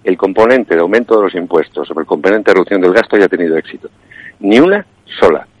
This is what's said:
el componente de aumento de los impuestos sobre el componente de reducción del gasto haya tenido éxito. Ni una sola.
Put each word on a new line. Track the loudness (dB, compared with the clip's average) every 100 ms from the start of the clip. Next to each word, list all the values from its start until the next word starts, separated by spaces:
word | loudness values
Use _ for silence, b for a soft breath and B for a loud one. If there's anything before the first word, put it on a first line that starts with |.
el | -6 -2
componente | -2 0 2 2 0 -2
de |
aumento | 0 -2 0 0
de |
los | 0 -4
impuestos | -4 -2 -2 -8 -8
sobre | -8
el | -6
componente | -2 0 0 2
de | 2
reducción | 2 0
del | 2
gasto | 2 0 0
haya | 0
tenido | 0 -2 -4
éxito. | -6 -14 -20 -20 B B B B
Ni | 0 2
una | 4 0 -4 _ _ 0
sola. | 0 0 -6 _